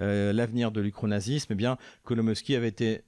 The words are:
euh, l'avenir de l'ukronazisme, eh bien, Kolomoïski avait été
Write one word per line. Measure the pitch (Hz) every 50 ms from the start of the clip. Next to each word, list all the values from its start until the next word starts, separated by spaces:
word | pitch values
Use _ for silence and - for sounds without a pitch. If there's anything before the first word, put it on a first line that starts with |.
euh, | 95 101 101 101 101 101
l'avenir | 101 113 120 110 113 123 120 113
de | 107 110
l'ukronazisme, | 101 104 - - 117 107 104 101 95 113 139 147 - -
eh | 110
bien, | 95 113 123 127 - - - - - -
Kolomoïski | - 123 113 113 113 107 - - - 139
avait | 123 117 113
été | 101 - 120 110 110 - -